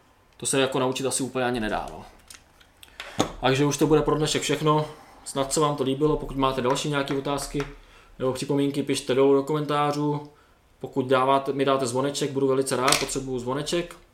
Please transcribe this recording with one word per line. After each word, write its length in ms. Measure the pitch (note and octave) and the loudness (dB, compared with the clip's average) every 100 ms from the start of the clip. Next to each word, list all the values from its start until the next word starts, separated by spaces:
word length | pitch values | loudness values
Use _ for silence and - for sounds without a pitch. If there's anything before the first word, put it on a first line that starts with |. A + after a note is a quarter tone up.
| _ _ _ - | _ _ _ -10
to 80 | - | -2
se 160 | C#3 | 2
jako 180 | C3 C#3 | 2 2
naučit 260 | B2+ C3 C3 | 0 0 -2
asi 180 | B2 | -2
úplně 220 | B2+ C3 B2 | -2 -2 -2
ani 140 | B2 | -2
nedá, 280 | G#2+ E2+ D2+ | -2 -4 -6
no. 140 | E2+ - - - - _ _ _ _ - - - - - - | -12 -16 -20 -20 -20 _ _ _ _ -20 -18 -8 -4 -4 0
Takže 240 | B2+ C3+ D3 | 2 4 2
už 120 | C#3 | 2
to 100 | D3+ | 4
bude 140 | D3+ | 4
pro 160 | D3 D3 | 4 2
dnešek 240 | D3+ C#3 | 0 0
všechno. 440 | - C#3+ D3+ D3+ D3+ - - - - | -2 0 2 2 0 -8 -20 -18 -8
Snad 280 | C#3 C3+ | -4 -2
se 60 | E3 | 0
vám 160 | D3 C#3 | 0 0
to 80 | |
líbilo, 340 | C3 C3+ D3+ D3 | -2 2 2 2
pokud 200 | C3+ C3+ | -2 0
máte 240 | C3 C3+ | 0 2
další 280 | B2 C#3 D3+ | 0 0 0
nějaké 240 | C#3+ C#3 | -2 -2
otázky 500 | C#3 C#3 C#3 - D3 C#3+ - - - - - | -2 -2 -4 -4 -6 -8 -10 -20 -20 -20 -6
nebo 140 | B2+ | -4
připomínky, 500 | B2+ C#3 C#3+ C#3+ C#3 | -2 -2 0 0 0
pište 320 | C#3 C3+ - C3 | -2 -2 0 4
dolů 180 | C#3 | 6
do 100 | C#3 | 6
komentářů. 840 | C3+ D3+ C#3+ D3 D3 D3 D3 D3 - - _ _ _ _ | 4 -2 0 0 0 0 -2 -2 -6 -18 _ _ _ _
Pokud 280 | B2+ C3+ B2+ | -6 -4 2
dáváte, 460 | C3 C3+ C3+ C3+ | 2 4 2 2
mi 120 | C3+ C3+ | 0 2
dáte 220 | C3 B2+ | 2 0
zvoneček, 440 | B2 C#3+ C#3 C#3+ | -2 -2 -2 -4
budu 160 | C3+ C3+ | 0 2
velice 280 | C3 C3+ B2 | 2 0 0
rád, 240 | C3 C#3+ | 2 2
potřebuju 400 | C3+ C#3 C3 B2+ | 0 -4 -6 -6
zvoneček. 560 | A#2 C#3 D3+ F3 F3 - - | -4 -4 -2 -4 -4 -10 -20